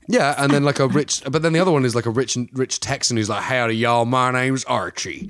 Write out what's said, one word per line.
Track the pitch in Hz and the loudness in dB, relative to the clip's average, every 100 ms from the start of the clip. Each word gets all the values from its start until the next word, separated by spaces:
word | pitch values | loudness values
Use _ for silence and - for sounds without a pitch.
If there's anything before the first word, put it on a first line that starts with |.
| - | 0
Yeah, | 240 143 143 | 2 2 2
and | 139 | 2
then, | 143 | 4
like, | 143 139 | 2 2
a | 135 | 2
rich, | 131 143 - - | 2 0 -4 -2
but | 151 | -2
then | 165 | 0
the | 160 | 2
other | 185 | 2
one | 151 127 | 2 2
is, | 117 | 0
like, | 117 | -2
a | |
rich, | 113 123 123 123 | -2 -2 -4 -6
rich | 131 127 - | -4 -4 -4
Texan | - 135 - 117 | -6 -4 -2 0
who's | 107 | 0
like, | 104 | -2
Howdy, | 98 131 117 113 | 0 0 2 0
y'all, | 117 120 117 | 2 2 2
my | 127 127 | 2 2
name's | 127 127 131 127 | 2 0 -2 -2
Archie. | 120 92 - - 69 - | -2 -2 -8 -10 -10 -14